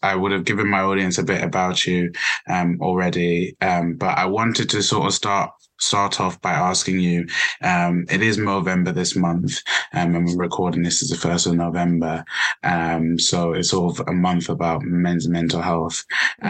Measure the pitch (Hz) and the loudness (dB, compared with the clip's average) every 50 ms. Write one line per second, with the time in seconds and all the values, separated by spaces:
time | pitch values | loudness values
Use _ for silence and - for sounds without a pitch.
0 | - 98 95 92 95 101 98 95 82 - 107 101 104 104 101 95 95 95 98 98 | -2 0 0 0 0 0 0 0 0 0 0 0 0 0 2 2 2 2 2 2
1 | 95 92 90 104 87 90 95 87 - 85 76 95 92 90 92 - - 92 90 90 | 0 0 0 -2 0 0 0 0 -2 -2 0 0 0 0 0 0 0 0 2 0
2 | 87 87 87 - - - - - - - 90 90 87 87 85 85 78 92 90 92 | 0 -2 -2 -4 -2 -2 -2 -4 -4 -4 -2 0 0 0 0 0 0 0 0 0
3 | 90 90 90 90 85 87 85 87 92 - - - - 92 90 87 85 85 82 85 | 0 0 0 0 2 2 2 0 0 -2 -4 -2 0 0 2 2 0 -2 -2 -2
4 | 92 92 - 87 92 92 101 113 113 113 110 - 110 - - 104 98 - 110 107 | -2 -2 0 0 0 0 0 0 0 0 0 0 -2 0 0 0 0 0 0 0
5 | 80 98 92 - - 104 101 98 - - - _ _ _ _ - - - - 101 | 0 0 -2 -2 -2 0 0 0 -2 -2 -6 _ _ _ _ -6 -2 0 2 2
6 | 101 95 - - 98 92 90 - - 92 85 76 90 90 92 - - 92 95 92 | 2 0 0 0 -2 -2 -2 -2 -2 -2 0 0 0 0 0 0 0 0 0 2
7 | 90 87 87 87 85 - - - - - - - - 90 90 87 87 87 87 87 | 2 2 2 0 0 -2 -2 -2 -2 -2 -2 -2 -2 0 2 2 2 2 0 0
8 | 85 - 92 95 107 113 104 101 104 101 98 98 85 92 92 90 90 90 82 87 | 0 0 0 2 2 2 2 0 0 0 0 0 0 0 2 2 2 0 0 -2
9 | 90 - - 95 87 85 82 87 92 - - - - - - - - - - 90 | -2 -2 0 0 0 0 0 0 0 -2 -4 -6 -6 -2 -4 -4 -4 -2 -2 0
10 | 87 85 85 85 87 87 87 90 90 85 - - 92 87 80 85 87 85 82 - | 0 2 2 2 2 0 0 0 -2 -2 -2 -2 -2 0 0 0 0 0 0 0
11 | 76 73 82 - - 82 87 85 - 90 85 85 85 85 80 90 87 87 87 82 | 0 -2 -4 -2 0 0 0 2 2 2 2 2 0 0 0 0 2 2 2 2
12 | 82 80 80 80 78 - - - - - - - - 87 87 85 82 82 82 82 | 0 0 -2 -4 -6 -8 -4 -2 -2 -2 -2 -2 -2 -2 0 0 0 0 0 0
13 | 82 82 85 82 - - - 87 87 85 82 85 87 - - 95 87 87 80 - | 0 0 0 0 0 0 0 0 0 0 0 0 0 0 2 2 2 0 0 -2
14 | - - 90 90 87 90 90 87 80 - 85 82 85 85 82 76 73 85 87 87 | -4 -2 0 2 2 2 2 0 0 -2 -2 -2 0 0 0 0 -2 0 0 2
15 | 87 87 87 85 78 85 85 85 85 82 85 85 85 90 85 82 80 80 - - | 2 2 2 0 0 0 0 2 0 0 0 0 0 0 0 0 0 -2 -4 -8
16 | - - - - - - - - - | -8 -4 -2 0 0 -2 -2 -2 -2